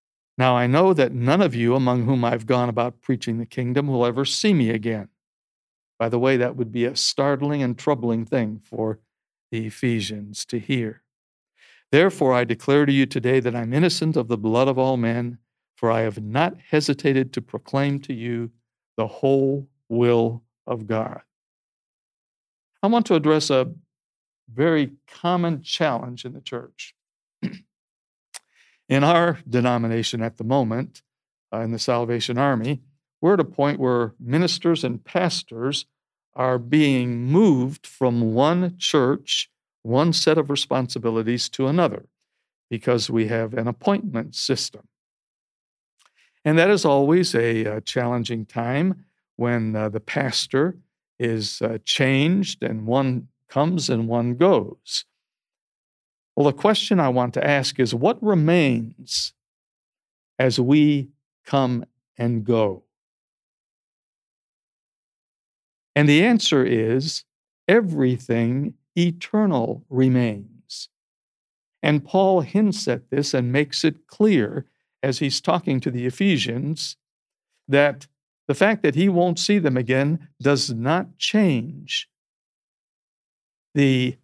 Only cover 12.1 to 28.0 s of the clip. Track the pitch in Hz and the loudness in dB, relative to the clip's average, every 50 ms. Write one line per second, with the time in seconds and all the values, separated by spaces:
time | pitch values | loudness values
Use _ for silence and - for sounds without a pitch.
12.1 | 185 - 151 131 127 123 123 120 117 - - - 139 147 147 139 139 139 135 135 | 2 2 2 2 4 2 2 0 -2 -4 0 2 2 4 4 4 4 2 2 0
13.1 | - 131 113 123 131 131 120 123 117 120 117 113 123 147 175 175 170 - 156 160 | -2 -2 0 2 2 2 0 0 -4 -4 -6 -2 0 2 2 2 2 0 -2 0
14.1 | 156 156 120 113 120 107 104 110 110 120 135 135 131 131 131 131 131 123 117 117 | 0 0 0 -2 -2 -2 0 0 2 2 2 2 2 2 0 0 0 0 0 -2
15.1 | 117 120 120 120 120 - _ _ _ _ _ _ _ _ - 113 113 113 113 107 | -2 -2 -4 -6 -10 -12 _ _ _ _ _ _ _ _ -2 0 0 0 0 -2
16.1 | 104 110 107 104 113 139 165 180 - - - _ - 151 147 - 143 143 - 147 | -4 -6 -10 -4 -2 -2 -2 -2 -4 -8 -8 _ -2 0 0 0 -2 0 0 0
17.1 | 135 131 135 131 - 131 - - - - - - - 139 143 143 139 139 139 - | 0 0 0 -2 -6 -10 -10 -8 -12 -14 -10 -6 -4 -2 -2 -2 -2 -4 -6 -10
18.1 | 135 113 117 120 120 117 117 117 117 _ _ _ _ _ _ _ _ - 110 110 | -10 -8 -6 -6 -6 -6 -6 -8 -12 _ _ _ _ _ _ _ _ -6 -6 -6
19.1 | - - - 135 139 135 135 135 139 139 135 - _ _ _ _ 113 120 120 120 | -6 -2 0 2 2 2 2 0 -2 -4 -8 -12 _ _ _ _ -2 2 2 4
20.1 | 120 117 113 113 117 117 - _ _ _ _ - 120 113 107 104 113 110 110 - | 4 4 2 0 -2 -6 -12 _ _ _ _ -8 -8 -8 -6 -4 -4 -4 -4 -6
21.1 | - - - _ _ _ _ _ _ _ _ _ _ _ _ _ _ _ _ _ | -10 -14 -18 _ _ _ _ _ _ _ _ _ _ _ _ _ _ _ _ _
22.1 | _ _ _ _ _ _ _ _ _ _ _ _ _ _ - 196 233 240 226 - | _ _ _ _ _ _ _ _ _ _ _ _ _ _ 0 2 2 2 2 2
23.1 | 180 160 147 156 156 156 147 - 139 131 131 - - - - _ _ _ _ _ | 2 2 4 4 2 2 2 2 0 0 0 -2 -6 -12 -20 _ _ _ _ _
24.1 | _ _ _ _ _ _ _ - 110 123 151 170 160 151 143 131 - - _ _ | _ _ _ _ _ _ _ -14 -4 -2 0 2 2 2 0 -2 -4 -12 _ _
25.1 | - - - 170 180 175 175 170 170 139 165 - - - 165 151 123 117 123 123 | -18 -6 -4 -2 0 0 0 -2 -4 -6 -6 -8 -4 -2 -2 -2 -2 -2 -6 -10
26.1 | 123 123 - 127 - 123 117 - 131 120 123 - _ - - - _ _ _ _ | -12 -14 -14 -16 -16 -16 -16 -12 -12 -12 -12 -14 _ -20 -20 -20 _ _ _ _
27.1 | _ _ _ _ _ _ - - - - - _ _ _ _ _ _ _ | _ _ _ _ _ _ -12 -12 -12 -14 -20 _ _ _ _ _ _ _